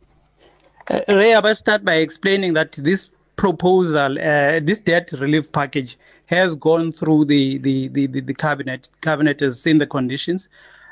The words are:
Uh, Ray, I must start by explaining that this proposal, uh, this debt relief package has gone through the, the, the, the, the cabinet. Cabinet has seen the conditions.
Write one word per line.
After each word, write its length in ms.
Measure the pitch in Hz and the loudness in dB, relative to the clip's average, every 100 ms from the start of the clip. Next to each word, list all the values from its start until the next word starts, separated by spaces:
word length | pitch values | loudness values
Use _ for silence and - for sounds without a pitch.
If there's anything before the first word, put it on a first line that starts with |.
| _ _ _ _ _ _ _ _ - | _ _ _ _ _ _ _ _ -4
Uh, 100 | - - | -4 2
Ray, 260 | 196 220 | 4 6
I 60 | 220 | 4
must 200 | 208 214 | 4 0
start 240 | - 214 | 0 -2
by 120 | 196 160 | 0 0
explaining 580 | 156 - 196 196 190 | 0 -2 -2 -2 0
that 180 | 156 156 | -2 -2
this 380 | - 139 190 - _ _ - | -4 -2 -2 -4 _ _ -4
proposal, 840 | 202 165 180 185 180 151 139 143 | -2 0 2 2 2 0 0 -2
uh, 420 | 160 147 143 160 | 0 2 2 0
this 220 | 147 220 | 0 -2
debt 300 | - 170 175 139 | 0 -2 -2 -6
relief 320 | 139 156 156 | -2 -2 -2
package 440 | - 139 147 127 - _ _ - | -4 -4 -4 -8 -12 _ _ -4
has 280 | 170 185 | 0 0
gone 380 | 156 160 165 165 | 0 0 2 0
through 320 | - 160 156 | -4 2 2
the, 340 | 147 147 135 135 | 4 2 2 -2
the, 300 | 131 135 131 | -2 -2 -2
the, 180 | 135 135 | -2 -4
the, 140 | 135 | -4
the 140 | 131 | -8
cabinet. 540 | 139 156 143 131 127 - - | -6 -4 -4 -6 -10 -14 -8
Cabinet 400 | - 151 151 143 | -4 0 0 0
has 200 | 139 123 | -2 -2
seen 180 | 170 156 | 2 2
the 80 | 143 | 2
conditions. 600 | 143 127 135 - 180 - _ - - - | -2 -4 -6 -6 -6 -8 _ -20 -20 -20